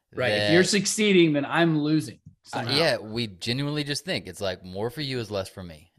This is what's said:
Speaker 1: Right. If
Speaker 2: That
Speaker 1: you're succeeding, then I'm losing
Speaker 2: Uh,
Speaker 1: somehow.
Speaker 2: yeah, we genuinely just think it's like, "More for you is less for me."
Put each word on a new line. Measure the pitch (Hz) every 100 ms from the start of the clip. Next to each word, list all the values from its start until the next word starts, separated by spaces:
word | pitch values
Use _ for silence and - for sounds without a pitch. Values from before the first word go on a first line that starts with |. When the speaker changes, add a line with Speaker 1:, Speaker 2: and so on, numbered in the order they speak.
| _
Speaker 1:
Right. | - 123
If | 104
Speaker 2:
That | 104
Speaker 1:
you're | 170
succeeding, | 185 208 202 - 214 190 165
then | 147 135
I'm | 143 170 156
losing | 147 156 127 - - - -
Speaker 2:
Uh, | 117
Speaker 1:
somehow. | 117 139
Speaker 2:
yeah, | 160 117
we | 104 110 117
genuinely | 90 110 123 143 151
just | 143 143 -
think | 151 92
it's | 85
like, | 98 90
"More | 90 92 113
for | 139
you | 143 127
is | 107
less | 101 95
for | -
me." | 90 80 85